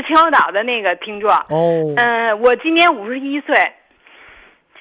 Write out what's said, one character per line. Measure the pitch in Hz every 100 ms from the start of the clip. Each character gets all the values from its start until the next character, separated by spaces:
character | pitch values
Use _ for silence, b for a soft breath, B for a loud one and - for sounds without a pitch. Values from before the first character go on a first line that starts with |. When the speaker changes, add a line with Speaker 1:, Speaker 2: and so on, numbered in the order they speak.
| -
Speaker 1:
秦 | 320
皇 | 330
岛 | 262 156
的 | 190
那 | 233 240
个 | 196 175
听 | 220 208
众。 | 208
Speaker 2:
哦。 | 165 - 156 170 165 156 143
Speaker 1:
嗯， | 240 233 233 214
我 | 247 -
今 | 311 330
年 | 349
五 | 262 202
十 | 262
一 | 277 285
岁， | 294 262 170 - _ _ b b b b b b _ b